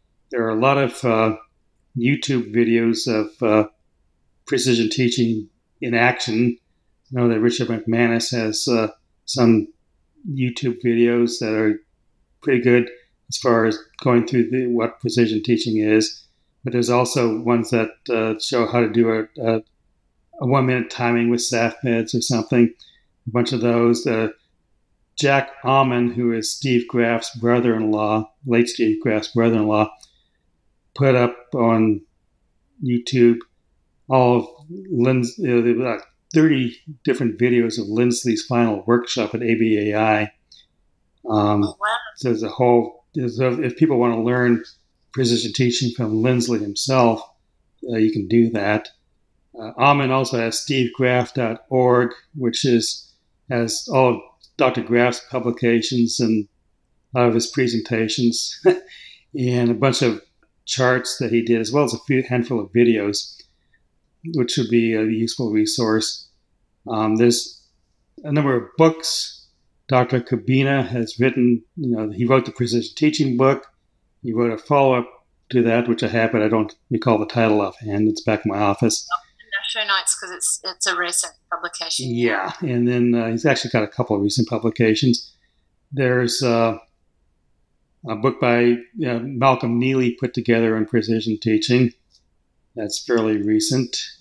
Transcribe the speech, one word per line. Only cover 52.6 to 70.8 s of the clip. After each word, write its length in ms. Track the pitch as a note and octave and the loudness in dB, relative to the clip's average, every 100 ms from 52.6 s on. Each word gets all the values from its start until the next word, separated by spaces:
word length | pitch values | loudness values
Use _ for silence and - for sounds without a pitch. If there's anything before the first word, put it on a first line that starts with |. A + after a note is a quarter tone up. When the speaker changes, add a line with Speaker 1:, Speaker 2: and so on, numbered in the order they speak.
Speaker 1:
is, 480 | C#3 A#2 A2 - - _ _ _ - | 2 2 0 -8 -14 _ _ _ -8
has 360 | B2 A#2 G#2+ - | -4 -4 -6 -2
all 240 | C#3+ B2+ A2 | 2 2 0
of 40 | - _ _ - | -6 _ _ -2
Doctor 260 | C3+ A#2+ | 0 0
Graff's 380 | A#2 A#2+ B2 A#2 - | 0 2 2 0 -6
publications 920 | B2+ A#2+ A#2+ A#2+ A#2 A2 B2+ A#2 - | -6 -4 -2 0 0 0 0 0 0
and 280 | A#2 A2 G#2 _ _ _ _ _ _ | 0 0 -4 _ _ _ _ _ _
a 40 | B2+ | 0
lot 100 | A#2+ | 2
of 60 | |
his 120 | A2+ A#2 | 2 -2
presentations 1120 | - B2 A#2 G#2+ A2+ A2+ - A#2+ A#2 - - F#4 F#4 - - | -2 -2 -2 -4 -2 -2 0 0 0 -6 -2 2 2 -2 -20
<laughs> 380 | - - _ - | -20 -20 _ -6
and 320 | B2+ B2 A#2+ | -2 0 0
a 40 | |
bunch 280 | A2 C3+ B2 | 0 0 2
of 200 | B2+ G#2 - _ _ _ | 0 -2 -8 _ _ _
charts 540 | - - B2+ B2+ B2 - | -8 -2 0 0 -2 -6
that 140 | A#2+ | -2
he 100 | A#2 | 0
did, 180 | A#2 A2+ | 2 0
as 120 | A2 | 0
well 120 | C#3 | 0
as 80 | C#3 | 0
a 60 | A#2 - | -2 -2
few 160 | C3 | -2
handful 380 | B2+ B2 A#2+ A#2+ | 0 -2 -2 -4
of 120 | F#2+ | -2
videos, 640 | A#2+ A#2+ A2 G2+ G2+ - - - _ _ _ _ _ _ _ E3 | 2 4 4 0 -4 -8 -16 -20 _ _ _ _ _ _ _ -8
which 220 | D#3+ A#2+ - | -4 -2 -2
would 140 | A2 | 0
be 240 | A#2 A2+ | 2 2
a 100 | A2 | 0
useful 480 | A2 A2 A#2 - A#2+ | -2 -2 -4 -4 -2
resource. 760 | G#2+ G#2+ - A2+ A2 A2 - - _ _ _ _ _ - | 0 0 0 0 0 -2 -8 -16 _ _ _ _ _ -8
Um, 300 | A2 A2 A2 | -4 0 4
there's 440 | A#2+ A#2+ - - _ _ _ _ _ - | 4 2 -4 -14 _ _ _ _ _ -16
a 100 | D#3 | -4
number 240 | D3 C#3+ B2 | 0 0 0
of 120 | - - | -2 2
books. 720 | D#3+ D#3+ - - - - _ _ _ _ - | 2 2 -6 -8 -8 -14 _ _ _ _ -2
Doctor 320 | C3 B2 B2+ | 0 2 -2
Kubina 640 | A#2+ A#2+ G#2 C3 C3+ C#3 | -2 -4 0 0 2 0